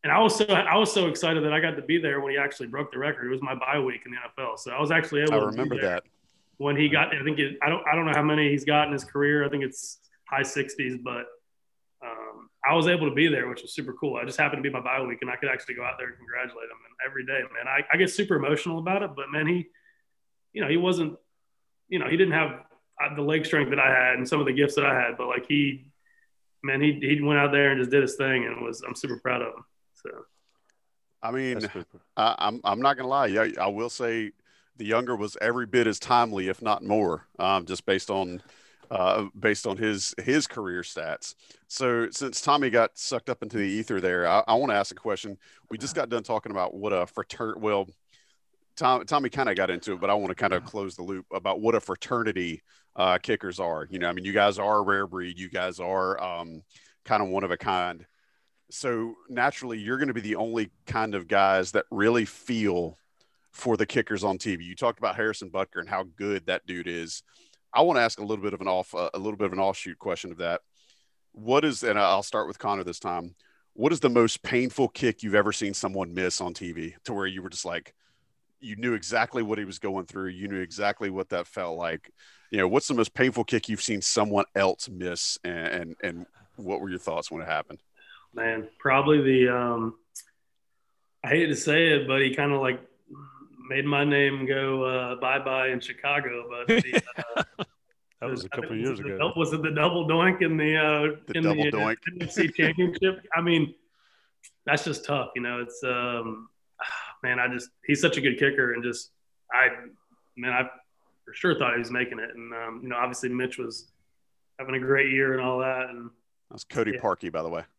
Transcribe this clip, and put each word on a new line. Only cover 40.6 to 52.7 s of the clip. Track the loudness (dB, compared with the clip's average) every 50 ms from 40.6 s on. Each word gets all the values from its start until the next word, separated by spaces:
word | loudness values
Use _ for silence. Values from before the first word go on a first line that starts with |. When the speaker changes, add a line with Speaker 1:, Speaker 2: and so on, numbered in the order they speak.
| -6 -6 -6 -6
Speaker 2:
stats. | -6 -8 -8 -6 -6 -6 -6 -6 -8 -14 -16 _ _ _ -20 _ _ _
So | -6 -2 0 0 2 2 0 -2
since | -4 -6 -8 -6 -6 -4
Tommy | 2 4 4 4 4 4
got | 6 4 4 4 _ -8
sucked | -8 -6 -6 -6 _ -6
up | -6 _
into | -8 -6 -4 -2
the | -2 0
ether | -2 -2 -2 -2 -2 0
there, | 0 2 2 2 4
I, | 4 4 4 4 4
I | 2
wanna | 2 4 2
ask | 2 0 0 -2
a | -6 -10
question. | _ -6 -6 -4 -6 -12 -12 -14 _ -20 -20 _ _ _
We | -10
just | -8 -8 -6 -4
got | -4 -2 -2
done | -2 -4
talking | -2 -2 -4 -4 -4 -4
about | -2 -2 -2 -2
what | -4 -4 -2 0 0
a | 0 0
frater-, | -2 _ -10 -8 _ -8 -6 -6 -6 -6 -2
well, | 0 2 2 2 0 -2 -10 _ _ _ _ _ _ _ _ _ _ _ _ _ _ _ _
Tom-, | 0 2 4 4 4 2
Tommy | 2 0 2 2 2
kinda | 0 2 2 2 2
got | 2 2 0
into | 0 -4 -4 -6
it, | -4 -2
but | 2 2
I | 2
wanna | 2 2 -2 -2
kinda | 0 2 2 2 2
close | -2 -4 -8 -8 -8 -8 -8
the | -10
loop | -10 -8 -8 -8 -10 _ -8
about | -4 -2 0 -2 2
what | 2 4 4
a | 2
fraternity, | 2 -2 -8 -6 -4 -4 -2 -2 0 0 -2 -2 -4 -4 -6 -8 _ _